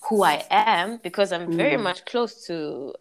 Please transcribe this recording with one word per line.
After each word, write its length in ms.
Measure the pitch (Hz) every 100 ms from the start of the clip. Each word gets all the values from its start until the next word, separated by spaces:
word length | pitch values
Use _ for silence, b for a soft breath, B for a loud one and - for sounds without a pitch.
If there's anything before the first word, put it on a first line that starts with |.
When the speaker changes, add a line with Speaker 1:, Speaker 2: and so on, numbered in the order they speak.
| -
Speaker 1:
who 140 | 214
I 220 | 180 147 -
am, 480 | 196 226 190 185 233
because 340 | 185 190 196
I'm 180 | 175 170
very 260 | 165 233 277
Speaker 2:
Mm. 60 |
Speaker 1:
much 220 | 202 180 -
close 400 | 240 233 - -
to, 460 | 170 151 - 135 -